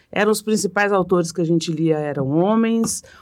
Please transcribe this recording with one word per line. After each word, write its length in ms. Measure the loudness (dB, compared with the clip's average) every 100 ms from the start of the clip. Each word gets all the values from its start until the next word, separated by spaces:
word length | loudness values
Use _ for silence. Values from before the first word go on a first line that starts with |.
| _
Eram 200 | 0 0
os 100 | 0
principais 500 | 0 -2 0 0 2
autores 400 | 2 2 0 0
que 80 | -2
a 40 |
gente 280 | 0 0 0
lia, 240 | -2 0 0
eram 300 | -2 -4 0
homens, 720 | 2 2 2 0 0 -2 -6 -12 -20